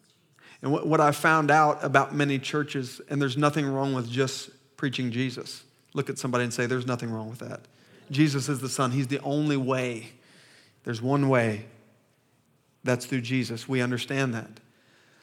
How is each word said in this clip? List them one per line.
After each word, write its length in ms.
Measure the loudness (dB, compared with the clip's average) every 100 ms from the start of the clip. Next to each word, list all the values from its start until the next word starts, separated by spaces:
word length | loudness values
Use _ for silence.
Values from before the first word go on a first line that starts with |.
| _ _ _ _ -20 -8
And 80 | 0
what, 160 | 0 2
what 140 | 4
I 100 | 6
found 400 | 6 6 6 6
out 320 | 6 6 4
about 320 | 2 2 2
many 240 | 0 0 0
churches, 600 | -2 -4 -4 -4 -8 -12 -8
and 120 | -2
there's 160 | -2 2
nothing 300 | 2 2 -2
wrong 260 | 0 0
with 160 | -2 -2
just 420 | 0 -2 -2 -12 -20 _ -6
preaching 340 | -4 -2 -4
Jesus. 540 | -2 -4 -6 -12 -14 -18 _ _
Look 140 | -6 -6
at 80 | -4
somebody 280 | -2 0
and 100 | 0
say, 120 | 0 -2
"There's 200 | 0 -2
nothing 240 | -4 -4
wrong 180 | -6 -8
with 120 | -10
that." 220 | -12 -14 -16 _ _ -20 -8
Jesus 360 | 2 2 2 -2
is 120 | -4
the 80 | -4
Son. 240 | -2 0
He's 160 | 0 0
the 100 | -2
only 340 | -2 0 0 0
way. 560 | 0 0 -2 -6 -12 -20 _ -20 -20 -20 _ _
There's 180 | -8 -4
one 260 | 0 2 4
way. 380 | 4 2 -2 -8 -20 _ _ _ _ _ _ _ _ _ _
That's 200 | -2 -2
through 180 | 0 -4
Jesus. 460 | -2 -2 -2 -6 -4
We 120 | -2
understand 520 | 0 -2 -2 -2 -2
that. 260 | -2 -8 -16 _ _ _ _ _ _